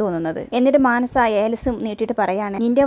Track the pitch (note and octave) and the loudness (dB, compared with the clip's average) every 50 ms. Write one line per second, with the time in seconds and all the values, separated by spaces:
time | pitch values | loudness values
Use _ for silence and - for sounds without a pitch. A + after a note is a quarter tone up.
0 | G#3+ F#3+ F3 E3 E3 D#3+ E3 - - - - B3 B3+ C4+ C4+ C#4+ C4+ B3 A#3+ A#3+ | -2 -2 -2 -2 -4 -4 -4 -6 -6 -4 0 2 2 4 4 4 4 4 2 2
1 | B3 B3 - C4 A#3+ A3+ G#3+ G3+ G#3+ A3+ A#3 - - C4 A#3 G#3 G#3+ A3 G#3 - | 0 0 2 2 2 2 2 2 0 0 -2 -2 -4 -4 -4 -4 -6 -6 -6 -4
2 | A3+ - A#3 - G3+ F3+ F#3+ G#3 G#3 G3+ G3 - A#3 A#3+ A#3+ C#4 C#4 | -4 -4 -2 -2 0 0 -2 -2 -4 -6 -4 -2 0 0 2 4 4